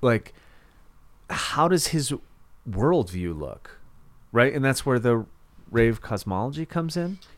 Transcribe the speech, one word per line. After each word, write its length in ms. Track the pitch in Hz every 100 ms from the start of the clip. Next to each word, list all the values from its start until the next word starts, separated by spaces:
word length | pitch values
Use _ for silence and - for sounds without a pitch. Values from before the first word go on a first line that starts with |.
like, 320 | 127 113 - - - - - - - - - - -
how 380 | - - - 165
does 220 | 180 -
his 240 | 165 139 139 - - - - -
worldview 640 | 95 131 175 92 90 87 78
look? 420 | 71 50 - - - - - - -
Right? 220 | 113 127
And 100 | 143
that's 220 | 135 127 143
where 140 | 123
the 260 | 120 117 110 - - - -
rave 280 | 117 113 113
cosmology 640 | - 104 101 92 120 147 160
comes 300 | 170 165 175
in? 220 | 175 196 -